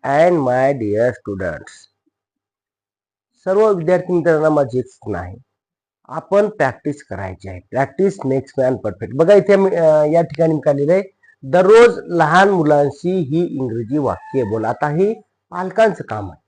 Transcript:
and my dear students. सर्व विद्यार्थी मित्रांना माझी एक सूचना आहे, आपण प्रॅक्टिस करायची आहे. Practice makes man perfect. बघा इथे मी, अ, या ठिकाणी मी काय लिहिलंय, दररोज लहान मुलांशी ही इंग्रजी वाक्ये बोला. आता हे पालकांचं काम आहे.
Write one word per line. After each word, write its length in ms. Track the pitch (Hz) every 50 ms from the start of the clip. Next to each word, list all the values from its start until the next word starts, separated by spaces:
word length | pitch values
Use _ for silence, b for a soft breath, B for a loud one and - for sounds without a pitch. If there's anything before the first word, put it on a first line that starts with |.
| -
and 320 | 139 135 151 165 180 180
my 360 | 160 135 123 123 127 131 139 143 131
dear 260 | 110 104 101 107 120
students. 640 | 127 117 - _ 107 101 92 98 87 80 73 - - - - _ _ _ _ _ _ _ _ _ _ _ _ _ _ _ _ _ _ _ _ _ _ _ _ _ _ _ _ _ _ _ _ _
सर्व 240 | 190 190 208 220 214
विद्यार्थी 440 | 202 175 156 156 185 175 180 175 180
मित्रांना 360 | 170 151 170 160 151 156 156
माझी 300 | 151 151 139 117 117 127
एक 60 | 120
सूचना 320 | - - _ - 107 98 90
आहे, 180 | 90 90 95 120 _ _ _ _ _ _ _ _ _ _ _ _ _
आपण 420 | - 135 160 - _ 190 202 214 202
प्रॅक्टिस 540 | 208 - 147 131 123 - _ 151 143 - -
करायची 460 | _ 101 95 98 92 92 _ - 95
आहे. 100 | 92 90 _ _ -
Practice 560 | 123 135 131 - - 190 196 196 - - 131
makes 320 | 131 135 131 - _ 139 127
man 160 | 127 131 - -
perfect. 300 | 107 90 - 117 90 120
बघा 180 | 139 165 175 208
इथे 220 | 202 - 202 196
मी, 200 | 196 196 190 170
अ, 280 | 170 165 156 151 151 151
या 180 | 151 160 170
ठिकाणी 320 | 165 - - - 165 160 160
मी 80 | 151 -
काय 80 | 156 139
लिहिलंय, 280 | 143 143 147 180 190 196 196 _ b b b b b -
दररोज 560 | 131 139 175 180 185 220 226 240 233 - - -
लहान 420 | - 175 175 160 147 160 185 196 202
मुलांशी 680 | 196 175 156 151 147 143 147 139 - - - 175 185 190
ही 260 | 165 123 151 165 175
इंग्रजी 520 | - - 139 131 120 110 117 117 104 -
वाक्ये 460 | 151 139 117 90 - - - - 131 120
बोला. 260 | 101 107 113 110 110
आता 180 | 120 - 147
हे 260 | 147 147 165 190 208 226 220 _ _ _ _ _ _
पालकांचं 540 | 170 180 185 185 185 208 220 214 175 - -
काम 280 | - 110 107 101 95
आहे. 100 | 80 _ _